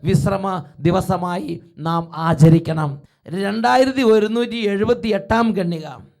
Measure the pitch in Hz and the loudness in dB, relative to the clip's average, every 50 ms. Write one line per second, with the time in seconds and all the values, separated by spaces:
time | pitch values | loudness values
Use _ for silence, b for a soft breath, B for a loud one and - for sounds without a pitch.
0 | - 160 190 151 135 196 196 190 190 196 185 180 - B B B 131 160 175 185 | -2 0 0 2 2 0 -2 -2 -4 -4 -6 -6 -8 B B B 0 0 2 2
1 | 180 180 190 180 180 175 175 185 311 302 170 - - - _ - 151 165 165 170 | 0 0 -2 -4 -2 -4 -6 -6 -6 -8 -10 -12 -14 -20 _ -10 -6 -4 -4 -4
2 | 170 165 - 156 165 160 165 131 147 165 160 165 165 - 160 160 156 147 139 139 | -4 -6 -10 -6 -2 -2 2 6 6 6 6 6 2 0 -4 -4 -4 -6 -6 -10
3 | - b b b b - 151 185 196 196 208 226 226 240 247 254 262 262 269 262 | -16 b b b b -12 -8 -6 -6 -4 -4 -2 0 2 4 4 4 2 2 0
4 | 269 226 220 220 208 214 220 233 240 240 214 233 226 202 202 196 208 220 240 - | 4 4 4 4 4 2 0 -2 -2 -2 -4 -4 -4 -2 -2 0 0 0 0 0
5 | 175 226 208 196 196 - 220 226 233 226 208 185 185 170 170 160 156 151 135 120 | 0 -2 -2 -2 -2 0 0 0 2 0 0 -2 -2 -4 -4 -6 -8 -12 -16 -16
6 | - - _ _ | -20 -20 _ _